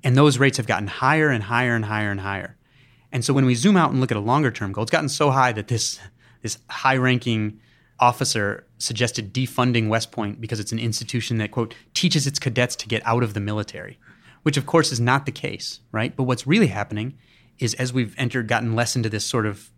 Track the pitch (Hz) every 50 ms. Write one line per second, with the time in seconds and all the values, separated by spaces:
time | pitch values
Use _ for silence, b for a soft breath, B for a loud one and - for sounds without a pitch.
0 | - 139 123 135 147 151 135 120 139 139 131 - 117 110 113 92 104 98 - -
1 | - 131 151 160 156 151 135 113 104 98 117 117 127 123 120 117 110 104 110 107
2 | 107 104 101 98 95 98 98 95 92 - - _ b b b b b b b b
3 | b b - 135 117 - 139 139 131 127 127 117 117 196 208 185 165 143 - 135
4 | 131 123 120 104 101 110 123 147 151 127 107 - 113 101 98 104 110 117 - 160
5 | 151 139 143 - 156 143 131 135 131 123 117 107 104 - 120 110 - - - -
6 | B B B B B B B B _ 117 - - _ _ - - - 135 131 131
7 | 127 127 127 123 - 123 117 110 107 107 107 b b b b b b b b b
8 | 123 123 120 - - - - 113 104 101 104 101 - _ _ _ - - 120 104
9 | 123 113 - - 110 98 - 127 131 123 - - - 127 120 117 113 107 107 113
10 | 113 - - - 110 101 104 - 113 107 - 107 104 - - 113 117 117 107 -
11 | - - - 123 110 - 120 110 107 104 - - 117 113 B B B B _ -
12 | - 180 - 156 131 143 139 - - 135 113 120 123 123 - - - 110 117 110
13 | - 117 117 117 120 113 104 107 101 101 107 107 101 - - - - 101 - _
14 | b b b b b b b b b 160 139 147 135 - - 170 151 - - 117
15 | 117 120 127 143 143 - - - - - - - - - - - _ _ - 110
16 | 110 127 - - 135 123 127 117 - 131 160 220 220 135 95 104 101 - 107 107
17 | 110 127 135 b b b b b b b b b - 117 - - 127 127 123 131
18 | 123 104 90 - 135 120 - 131 117 107 120 113 117 117 113 113 120 117 - 127
19 | 117 110 101 104 - - - 123 107 107 101 98 - - _